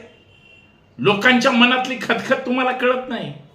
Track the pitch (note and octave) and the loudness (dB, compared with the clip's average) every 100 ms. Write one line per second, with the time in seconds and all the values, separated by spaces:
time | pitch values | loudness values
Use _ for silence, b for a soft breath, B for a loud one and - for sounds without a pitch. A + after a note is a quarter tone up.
0 | - _ _ _ _ _ _ _ _ - | -16 _ _ _ _ _ _ _ _ -2
1 | D#3 G3 B3+ B3 C4 A#3+ A#3+ B3+ B3+ A#3+ | 0 2 4 4 4 4 2 2 -2 -6
2 | F#3+ A3+ - B3+ A#3+ B3+ C4 B3+ B3 B3+ | -4 -4 -2 -2 -2 -2 -2 -2 -2 -2
3 | B3 A3 D#3 C#3+ - | -4 -8 -10 -12 -20